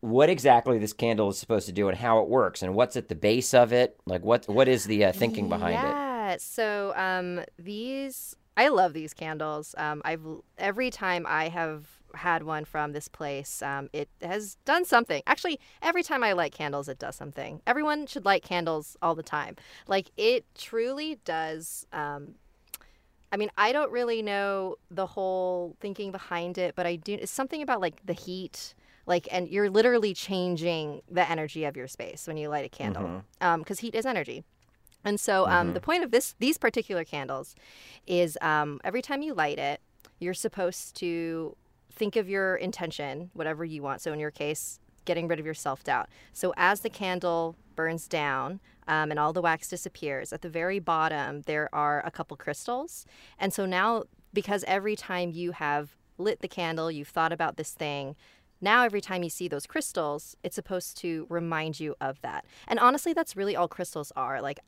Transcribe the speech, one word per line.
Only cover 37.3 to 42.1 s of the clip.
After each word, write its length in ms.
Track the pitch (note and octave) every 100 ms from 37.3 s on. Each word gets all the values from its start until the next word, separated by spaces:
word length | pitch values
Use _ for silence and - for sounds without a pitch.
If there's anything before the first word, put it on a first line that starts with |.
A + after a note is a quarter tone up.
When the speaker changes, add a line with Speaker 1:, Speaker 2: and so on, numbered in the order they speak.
| C3+ - - - - - - -
Speaker 2:
is, 300 | F3 E3+ D3+
um, 380 | D#3+ D3+ D3 C#3+
every 160 | - G#3+
time 220 | B3 C4+
you 100 | D4+
light 260 | A3 D3+ C#3+
it, 220 | C#3 D3 _ _ - _
you're 140 | F3
supposed 600 | D3+ A3 - F3+ F#3 - -
to 600 | F3+ E3+ E3 E3 D#3 - _ _ _
think 260 | - G#3+